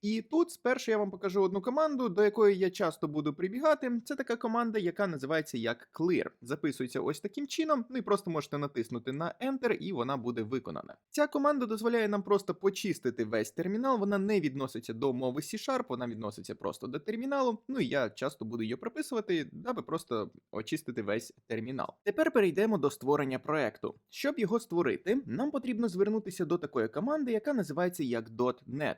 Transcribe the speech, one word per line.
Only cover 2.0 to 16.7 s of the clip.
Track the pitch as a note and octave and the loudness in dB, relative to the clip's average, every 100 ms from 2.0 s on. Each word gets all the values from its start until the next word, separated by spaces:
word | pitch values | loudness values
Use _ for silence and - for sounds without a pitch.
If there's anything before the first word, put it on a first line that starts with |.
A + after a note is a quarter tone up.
| B3 | 0
до | F3+ | 4
якої | G#3 G#3 G#3 G3 | 4 8 6 6
я | F#3 | 2
часто | F#3 F3+ - D#3 | 2 -2 0 -4
буду | D3 D3 | 0 -2
прибігати. | C#3+ F#3 A#3+ D#4 D4 B3+ A#3+ - | 0 -4 2 2 4 2 -2 -4
Це | C#4+ | -6
така | C4 A#3 | -4 -2
команда, | A#3+ A3+ A#3 G#3+ | 0 0 0 0
яка | F3 F3 G3+ | -2 0 -2
називається | D#3 C3+ D#3+ D3+ B2+ | -2 0 0 0 -2
як | A2+ A#2+ - | -2 -2 -8
clear. | - E3 D#3 - _ | -2 2 2 0 _
Записується | A#2+ D3 D#3 C3+ B2+ - | -8 -2 -2 -2 -4 -2
ось | - D3+ | -2 -2
таким | G3+ - C#4+ | -6 -6 -6
чином, | - D#4 C#4+ A#3 | -2 2 2 0
ну | B3+ | -4
і | |
просто | G3+ G3+ - | 2 0 2
можете | D#3+ C#3+ D3 | -4 -2 -2
натиснути | C#3+ B2+ A2+ A#2+ A#2+ | -2 -2 -2 -4 -4
на | C3+ E3+ - | -4 -4 -4
Enter, | B3+ C4+ A#3+ | -4 0 0
і | - F3+ | 0 -2
вона | F3 A#2+ C#3 | -2 0 0
буде | A#2 A#2 | -2 -2
виконана. | G#2+ B2+ - D#2+ - - _ | -2 -2 -4 -10 -10 -18 _
Ця | - D4 | 0 0
команда | D4 C#4 D4 A#3+ | 2 2 2 0
дозволяє | A3 A3+ A#3 G#3+ | 0 0 2 2
нам | G3+ | 0
просто | G3 G3+ G3 F3 | 2 2 2 0
почистити | G3 G3 G3+ E3 B2+ A#2 A2 | 0 0 -2 0 -2 0 0
весь | A2 G#2+ | 2 0
термінал, | - E3+ G#3 C4 B3 | -2 -2 0 0 2
вона | G3+ G3+ | 2 0
не | G3 G#3+ | 2 2
відноситься | D3+ C3+ C3 - - | 2 -2 -6 -6 -8
до | A2+ C#3 | -2 0
мови | B2 B2+ C3 | 0 -2 -2
C | D#3 G#3+ - | -6 -6 -2
Sharp, | C4 A#3+ | -2 0
вона | B2 B2 | -4 -4
відноситься | A2 A2 G#2 F#2+ - | -4 -6 -6 -10 -6
просто | - | -4